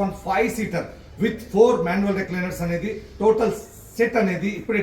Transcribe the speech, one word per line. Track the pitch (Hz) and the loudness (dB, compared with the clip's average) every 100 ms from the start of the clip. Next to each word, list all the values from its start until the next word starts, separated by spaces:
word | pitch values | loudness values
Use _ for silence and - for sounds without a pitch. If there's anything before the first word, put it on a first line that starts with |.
వన్ | 196 - - | -2 -4 -2
five | 190 233 214 | 0 0 0
seater | 196 165 - - - - | -4 -4 -6 -12 -14 -2
with | 226 226 - | -2 -2 0
four | 196 240 226 175 | 6 6 6 0
manual | 190 202 190 | 0 0 0
recliners | 190 180 180 175 170 | -2 -4 -4 -4 -2
అనేది | 170 208 - - - | -2 -4 -6 -10 0
టోటల్ | 214 220 220 - - - - - | 4 4 2 -2 -10 -20 -8 -2
సెట్ | 233 233 | 0 2
అనేది | 196 175 202 185 | 0 0 -4 -4
ఇప్పుడే | - 214 | -4 -2